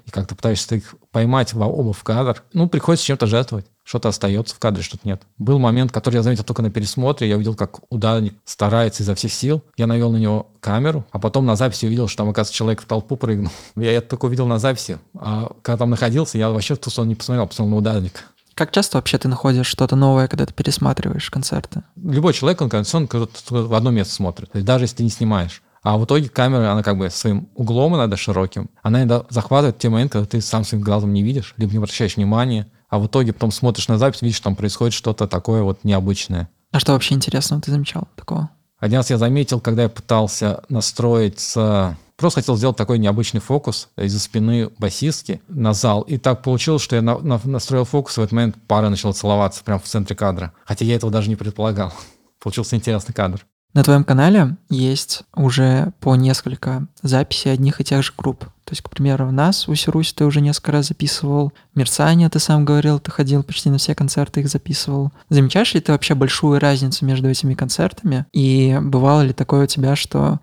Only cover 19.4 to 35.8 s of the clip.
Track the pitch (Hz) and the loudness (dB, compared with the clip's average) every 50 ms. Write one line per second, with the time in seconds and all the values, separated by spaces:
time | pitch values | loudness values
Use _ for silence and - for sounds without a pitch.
19.4 | - 135 127 127 123 - - - 135 123 135 135 139 135 135 131 131 - - - | 2 2 2 2 0 -2 -2 -2 0 2 4 4 4 4 4 4 2 0 0 -2
20.4 | 135 - - - - 139 135 - 135 131 131 - - - - 151 - - - 139 | -4 -2 -4 -4 -2 -2 -2 0 0 0 0 0 -2 -4 -4 -6 -6 -6 -6 -6
21.4 | 131 - - - - - - - - _ _ 185 185 165 131 147 160 175 - - | -4 -4 -4 -6 -6 -6 -10 -12 -12 _ _ -10 -4 -2 0 2 2 2 2 2
22.4 | 127 160 180 175 147 110 117 104 104 - 160 165 143 - 120 117 113 - - - | 2 0 0 0 0 0 0 0 0 0 0 -2 0 0 -2 -2 -4 -4 -8 -12
23.4 | - - 123 120 110 113 113 110 117 127 117 104 92 - - - 98 87 - - | -8 -4 -2 -2 0 2 2 2 2 2 2 0 0 -2 -4 -4 -4 -4 -4 -8
24.4 | - - - 101 95 117 131 123 127 - - - 117 110 - - 117 110 107 92 | -10 -8 -6 -2 0 2 2 2 2 0 -2 -2 -2 -2 -2 -2 0 0 0 0
25.4 | 85 85 - - _ _ _ _ - 101 107 107 113 - 139 156 143 123 - 131 | -2 -4 -8 -14 _ _ _ _ -2 0 0 2 2 2 2 0 0 0 0 0
26.4 | 123 131 131 123 113 104 101 107 104 107 101 95 95 87 - - - 110 101 110 | 2 2 2 2 2 2 2 2 0 0 0 0 -2 -4 -4 -2 -2 0 0 0
27.4 | 170 - _ - 113 110 117 123 143 165 175 147 117 107 95 - - 110 92 92 | -2 -6 _ -6 -4 0 2 2 2 2 2 2 0 0 -2 -2 -2 -2 0 0
28.4 | 95 92 - - - - _ _ - 110 113 123 113 113 120 117 - - 120 117 | 0 -2 -4 -8 -10 -10 _ _ 0 0 2 2 4 2 2 0 0 -2 -4 -4
29.4 | - - 135 143 147 127 107 - - 117 110 113 131 143 - 104 101 - 123 113 | 0 2 2 2 2 2 0 0 0 0 2 2 0 0 0 -2 -2 -2 -2 -4
30.4 | 104 - 113 110 107 - 113 104 101 104 101 107 104 101 101 101 101 117 139 135 | -2 -2 -2 -2 -2 -2 -2 -2 0 0 0 2 2 0 0 0 0 0 -2 -4
31.4 | 98 - - 113 110 98 107 110 104 - - - 113 95 - 107 101 101 107 117 | -6 -6 -6 -4 -2 -2 0 -2 -2 -2 -2 -2 -2 -2 0 0 0 2 2 2
32.4 | 127 127 117 107 101 - _ _ _ _ 113 104 104 107 - 135 123 113 110 - | 2 0 0 -2 -4 -8 _ _ _ _ -2 -2 0 0 0 0 0 0 -2 -2
33.4 | 117 110 - - 127 123 107 - - - 113 104 131 139 - - 123 117 107 - | -2 -2 -2 0 0 0 0 0 -2 0 2 2 2 0 0 -2 -2 -2 -2 -2
34.4 | - 101 98 - 104 101 - - 120 117 - - - 113 107 - 107 95 92 90 | -2 -4 -2 -2 -2 -4 -2 -2 -2 -2 -2 -2 -4 -4 -2 -2 -2 -2 -2 -2
35.4 | - 113 110 110 101 98 95 - | -2 0 0 2 0 0 -2 -2